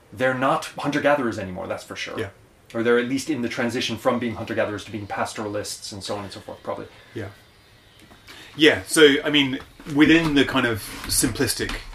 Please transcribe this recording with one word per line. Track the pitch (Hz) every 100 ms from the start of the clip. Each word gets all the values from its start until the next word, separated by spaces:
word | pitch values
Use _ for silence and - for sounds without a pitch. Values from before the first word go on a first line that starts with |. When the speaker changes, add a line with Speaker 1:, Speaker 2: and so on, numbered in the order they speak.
| _
Speaker 1:
they're | 101 127 127
not | 135 156 - -
hunter-gatherers | 143 143 139 143 120 104
anymore, | 95 90 87
that's | 104
for | - 98
sure. | - -
Speaker 2:
Yeah. | 104 - _ _ -
Speaker 1:
Or | 117
they're | 113 120
at | 120
least | 135 135
in | 139
the | 117
transition | - 117 123 - 110
from | 131 120
being | 120 104
hunter-gatherers | 110 110 101 104
to | -
being | 110 101
pastoralists | - 110 - 107 104 101 - -
and | 104
so | - 104
on |
and | 98
so | -
forth, | - -
probably. | - - - - -
Speaker 2:
Yeah. | 117 101 - _ _ _ _ _ - - - - - - -
Yeah, | 147 110 92
so, | - 151 139
I | 156
mean, | 147 139 131 - - -
within | 147 151 165 160
the | 143
kind | 127 131 123
of | 110 - - -
simplistic, | - 131 110 127 - 107 - -